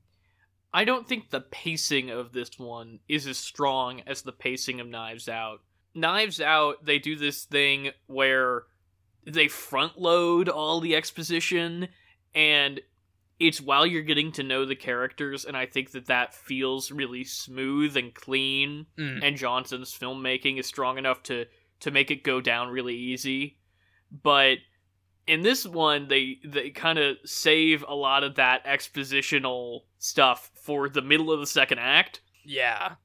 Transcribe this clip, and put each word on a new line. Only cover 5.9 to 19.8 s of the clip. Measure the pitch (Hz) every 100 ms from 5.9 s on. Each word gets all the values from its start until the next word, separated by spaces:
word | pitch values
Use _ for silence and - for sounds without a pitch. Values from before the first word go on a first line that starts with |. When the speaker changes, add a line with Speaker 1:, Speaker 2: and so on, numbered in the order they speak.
Speaker 1:
Knives | 165 160 190 214 147
Out, | 151 156 147 143
they | 151 143
do | 156 156
this | 147 143
thing | - 143 143 139 139 - -
where | 135 135 131 127 123 - _ _ _ _ _ -
they | 156 147
front | - - 135 160 -
load | 175 175 170 170 180
all | 156 151 165
the | 165
exposition, | 156 160 - 165 165 - 175 170 170 180 _ _ _ _
and | 156 156 147 143 139 - _ _ _ _ -
it's | 165 156
while | 139 139 170
you're | 165
getting | 151 147 151
to | 151
know | 135 131
the | 135 131
characters, | - 123 131 - 143 139
and | - 139
I | 127
think | 139 127
that | 131 123
that | 123 123
feels | - - 131 131 135 131
really | 143 131 123
smooth | 127 - - 127 135 143 151 139
and | 123
clean, | - - 135 135 135 139 147 156 -
Speaker 2:
Mm. | 147 127
Speaker 1:
and | 143 139
Johnson's | 131 123 131 127